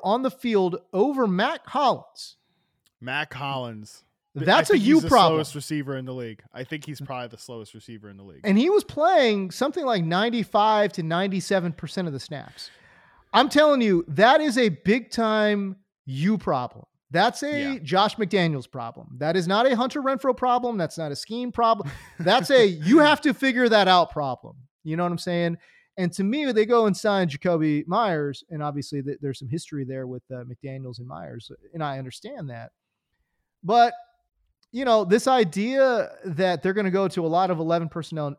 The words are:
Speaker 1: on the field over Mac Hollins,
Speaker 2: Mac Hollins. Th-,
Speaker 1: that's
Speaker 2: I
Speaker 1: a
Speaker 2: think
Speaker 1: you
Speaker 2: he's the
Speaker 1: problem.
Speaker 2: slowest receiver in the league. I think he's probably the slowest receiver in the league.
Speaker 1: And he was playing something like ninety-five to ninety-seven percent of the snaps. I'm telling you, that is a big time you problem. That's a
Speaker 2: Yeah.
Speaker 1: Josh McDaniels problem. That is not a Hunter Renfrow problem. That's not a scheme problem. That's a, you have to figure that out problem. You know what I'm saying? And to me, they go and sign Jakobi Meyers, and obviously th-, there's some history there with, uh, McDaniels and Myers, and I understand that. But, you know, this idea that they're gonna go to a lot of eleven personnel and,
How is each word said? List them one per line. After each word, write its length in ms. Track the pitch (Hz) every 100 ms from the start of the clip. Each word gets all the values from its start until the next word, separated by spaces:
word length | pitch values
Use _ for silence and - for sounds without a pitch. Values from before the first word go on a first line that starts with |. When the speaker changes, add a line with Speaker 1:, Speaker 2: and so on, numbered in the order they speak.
Speaker 1:
on 180 | 185 240
the 80 | 262
field 460 | - 240 208 185 175 _
over 340 | 190 262 269 220
Mac 400 | 185 254 320 -
Hollins, 680 | 269 269 151 - - - _ _ _ _ _ _ _
Speaker 2:
Mac 340 | 120 139 151
Hollins. 720 | 127 139 135 123 110 107 - _ _ _
Th-, 120 | 143 156
Speaker 1:
that's 240 | 247 156
Speaker 2:
I 40 |
Speaker 1:
a 40 | 359
Speaker 2:
think 80 | 214
Speaker 1:
you 80 |
Speaker 2:
he's 80 | 311
the 60 | -
Speaker 1:
problem. 260 | 254 170 160
Speaker 2:
slowest 180 | 151
receiver 440 | 147 - 151 135 135
in 80 | 127
the 80 |
league. 280 | 127 117 107 _
I 100 | -
think 220 | 127 156 147
he's 160 | 139
probably 260 | 139 127 120
the 80 | 110
slowest 380 | - 117 104
receiver 340 | 110 - 110 104
in 80 | 98
the 60 |
league. 180 | 98 73
Speaker 1:
And 120 | - 202
he 140 | 311
was 120 | 415
playing 680 | - 294 330 349 240 202 185
something 340 | - 277 359
like 200 | 269 214
ninety-five 880 | 160 175 233 233 190 214 214 214 208
to 80 | -
ninety-seven 720 | 160 170 196 190 - 196 175
percent 320 | - 156 - 170
of 80 |
the 60 | 135
snaps. 500 | - 143 113 - - _ _ _ _ _ _
I'm 160 | 214 262
telling 320 | 294 302 277
you, 220 | 220 175 170
that 320 | 147 226 302
is 160 | 302 233
a 140 | 226
big 400 | 147 180 247 -
time 640 | - 220 214 208 202 196 190 _ _ 135
you 320 | 131 175 214
problem. 460 | - 135 123 113 - _ _
That's 320 | 160 226 240
a 320 | 294 294 277
Speaker 2:
Yeah. 40 | 262
Speaker 1:
Josh 340 | 147 185 208 -
McDaniels 540 | 196 196 165 143 -
problem. 460 | 127 113 - - 127
That 180 | 151 180
is 120 | 170
not 180 | 202 262
a 80 |
Hunter 280 | 233 254 294
Renfrow 340 | 269 269 269 247
problem. 400 | 254 247 247 220
That's 200 | 196 -
not 140 | 156
a 40 | 143
scheme 340 | - 233 247
problem. 400 | 240 226 220 143 - - -
That's 320 | 170 240 -
a, 160 | 262 208
you 320 | 160 156 311
have 240 | 294 294
to 100 | 302
figure 360 | - 269 247 240
that 180 | 214 185
out 220 | 185 160
problem. 460 | 156 139 123 - - - _
You 120 | 156 165
know 60 |
what 100 | 175
I'm 60 | 170
saying? 380 | - 175 170 170 _ _ _ -
And 160 | 175
to 100 | 185
me, 280 | 196 285 285
they 140 | 220 214
go 180 | 240 214
and 100 | 180
sign 320 | 214 196 175
Jakobi 580 | 139 180 165 156 147 143
Meyers, 580 | 196 220 160 143 131 -
and 120 | 160
obviously 400 | 147 143 131 143
th-, 160 | 135 131
there's 160 | 139 123
some 100 | 123
history 360 | 165 - 147
there 220 | 127 131 127
with, 160 | 127 -
uh, 140 | 127
McDaniels 540 | 123 120 135 135 131 117
and 100 | 123
Myers, 420 | 156 139 120 - - _
and 100 | 165
I 160 | 151 135
understand 520 | 127 - - 277 143
that. 220 | 117 117 _ _ _ _ _ _ _ _ _
But, 320 | 170 233 233 233 - _ _ _ _ _ _
you 120 | 240
know, 200 | 262 220 185
this 200 | 226 262
idea 840 | 262 190 185 226 269 262 233 - -
that 380 | 190 151 190 175
they're 120 | 185
gonna 160 | 196 190
go 180 | 190 190
to 160 | 180
a 40 | 165
lot 220 | 170 185
of 80 | 165
eleven 280 | 165 170 165
personnel 380 | 170 151 160
and, 100 | 147